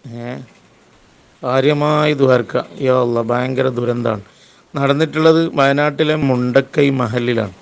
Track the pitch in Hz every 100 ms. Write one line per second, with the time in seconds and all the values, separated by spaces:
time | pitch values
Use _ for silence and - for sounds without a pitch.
0 | 127 117 120 135 131 _ _ _ _ _
1 | _ _ _ _ 135 131 135 147 147 151
2 | 151 143 131 123 110 127 - - 131 127
3 | 120 117 113 120 127 131 131 120 120 120
4 | 117 107 98 _ - - _ 139 139 139
5 | 156 151 160 160 165 - 139 139 147 139
6 | 156 156 139 123 123 123 139 - 139 135
7 | 117 123 120 117 104 -